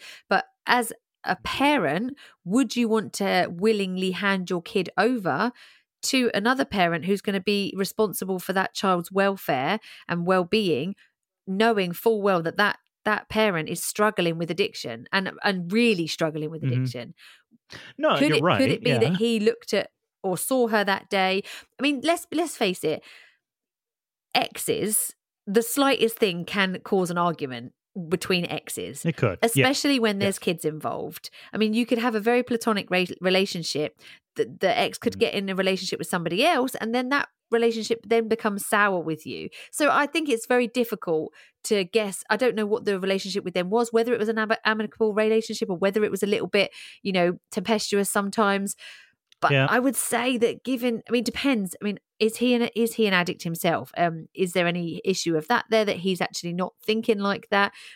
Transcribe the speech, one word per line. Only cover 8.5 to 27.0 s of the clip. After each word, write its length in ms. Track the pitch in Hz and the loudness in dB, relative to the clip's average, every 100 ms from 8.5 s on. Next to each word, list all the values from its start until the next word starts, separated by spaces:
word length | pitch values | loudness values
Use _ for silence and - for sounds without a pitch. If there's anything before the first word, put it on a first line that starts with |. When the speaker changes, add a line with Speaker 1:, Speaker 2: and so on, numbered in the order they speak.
Speaker 1:
that 200 | 190 185 | -2 -2
child's 360 | - 196 175 170 | -2 0 0 0
welfare 680 | 190 196 190 - 131 143 214 - - - | 0 0 0 -2 -2 0 -2 -6 -16 -6
and 160 | 175 175 | -4 2
well-being, 680 | 185 175 220 196 127 175 - _ _ _ _ - | 2 2 0 2 0 -2 -8 _ _ _ _ -6
knowing 460 | 190 226 208 175 | 0 2 2 0
full 280 | 170 233 214 | 0 0 2
well 200 | 202 175 | 2 2
that 160 | 165 - | 0 0
that, 200 | 208 - _ _ 214 | 0 0 _ _ -2
that 240 | 208 - | -2 -2
parent 400 | 214 214 170 - | 0 2 0 -4
is 120 | 165 | -6
struggling 560 | - - 214 208 170 165 | -6 0 0 2 0 0
with 140 | 165 | -4
addiction 540 | 175 - - 131 113 123 | -2 -4 -4 -10 -12 -4
and, 180 | 196 185 - 202 | -2 -2 -2 -2
and 260 | 185 170 | -2 0
really 360 | 220 240 185 156 | 2 4 2 -2
struggling 420 | - 160 156 156 | -2 -2 -2 -6
with 100 | 160 | -4
Speaker 2:
Mm-hmm. 100 | 135 127 | -2 0
Speaker 1:
addiction? 320 | 131 120 120 - - - _ _ - - - - | -2 -4 -12 -18 -20 -20 _ _ -20 -20 -18 -2
Speaker 2:
No, 200 | 302 170 | 2 4
Speaker 1:
Could 100 | 294 | 4
Speaker 2:
you're 80 | 151 | 4
Speaker 1:
it, 40 | |
Speaker 2:
right. 140 | 165 117 | 4 4
Speaker 1:
could 100 | 262 | 4
it 140 | - | 2
be 60 | 247 | 2
Speaker 2:
Yeah. 80 | 240 | 2
Speaker 1:
that 180 | 147 180 | 2 2
he 240 | 233 226 | 2 2
looked 340 | 214 - - | 2 0 -2
at 180 | 202 - _ _ _ | -2 -4 _ _ _
or 140 | 190 175 | -4 -2
saw 300 | - 262 233 | 0 0 2
her 160 | 214 | 2
that 260 | 196 196 - | 0 -2 -2
day? 320 | 196 190 190 - - - - | 0 2 0 -4 -14 -16 -4
I 20 | |
mean, 180 | 277 277 | -2 0
let's, 240 | 311 349 - | 0 -2 -2
let's 240 | 302 330 - | -4 -2 0
face 260 | 202 180 | -2 0
it, 180 | 156 147 - - - _ _ _ _ _ _ _ _ _ _ - | -2 -4 -8 -20 -20 _ _ _ _ _ _ _ _ _ _ -2
exes, 800 | - - - - 202 220 - - _ _ - | -2 -6 -4 -2 -2 -2 -4 -10 _ _ 0
the 140 | 208 | 0
slightest 560 | 226 - 277 - 226 - | 2 2 2 2 0 0
thing 280 | 208 175 165 | 0 -2 -4
can 340 | 208 190 180 | -2 0 -2
cause 280 | - 196 | 0 0